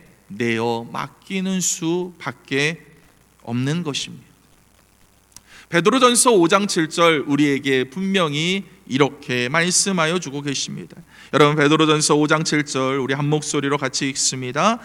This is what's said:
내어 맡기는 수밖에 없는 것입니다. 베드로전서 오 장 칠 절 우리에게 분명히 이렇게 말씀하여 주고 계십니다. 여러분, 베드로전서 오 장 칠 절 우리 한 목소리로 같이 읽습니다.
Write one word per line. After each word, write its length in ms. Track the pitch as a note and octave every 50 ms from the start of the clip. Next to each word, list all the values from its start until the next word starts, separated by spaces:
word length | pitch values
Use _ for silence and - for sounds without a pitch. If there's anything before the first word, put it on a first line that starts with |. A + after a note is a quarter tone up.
| - - _ _ _ -
내어 580 | G2 G#2 A#2+ A#2 A#2 A2+ A2+ A#2+ A#2 A#2 A#2 -
맡기는 680 | - C#3 C#3+ C#3+ - _ _ - G3 F#3+ F#3 F#3+ F#3+ F#3
수밖에 1200 | E3+ - - - E3+ E3 E3+ F3+ F3+ F#3 F3 - - C#3+ B2+ - _ - C#3 C3+ C#3+ D3+ E3+ E3 - - - - - - _ _ _ _ _ _ -
없는 400 | A#2 A#2+ B2 B2+ C#3 D3+ F3 E3+
것입니다. 420 | D3+ C3+ - - B2 A#2 C3 B2 - _ _ _ _ _ _ _ _ _ _ _ _ _ _ _ _ _ _ _ _ - - _ _ - - -
베드로전서 640 | - - E3+ E3+ G#3 B3 C4 B3+ B3 A#3+ A3+ - C4
오 160 | A#3+ F#3+ E3+
장 200 | - G3+ G3 G3+
칠 200 | G3+ - F#3 D#3+
절 380 | D3+ - F3 E3+ E3+ D#3+ C#3+ -
우리에게 640 | C#3+ C#3+ C#3 D3 C#3+ C#3 C3+ - C#3 C3+ C3 B2+ C3
분명히 720 | - F#3 F#3+ F#3+ F#3+ F#3+ F3 D3+ C#3+ D3 D#3+ F3 F#3 G3 F#3 - - - _
이렇게 640 | - A#2+ C3+ C#3+ C3 C#3 - - - B2+ B2 B2 B2
말씀하여 720 | D3 E3 E3 F3+ E3+ - - G3 F#3+ F3 D#3 D#3 E3+ F#3
주고 220 | E3+ C#3 C3 C#3+
계십니다. 540 | C#3+ D3 C3+ - - - - - F2 D#2+ - - - _ - - - - -
여러분, 220 | C#3 D3+ D3 D3+
베드로전서 600 | D3+ D3 C#3+ D#3 D#3 D#3+ D3+ D#3 D3+ D3+ - D#3
오 120 | D3 D3+
장 160 | D3 D#3 D#3 E3
칠 200 | - D#3+ D3+ C#3+
절 360 | - - C3+ C3 C3 C3+ C#3
우리 140 | B2+ B2 C3
한 140 | C#3 D3
목소리로 500 | D3 D3+ D3+ D3 - - D3 C3+ C#3 C#3+
같이 300 | C3+ C3 C3 - - D3 C#3
읽습니다. 720 | B2+ - - - C3+ C3 B2+ B2 B2+ C#3+ F3 G#3 A#3 A#3+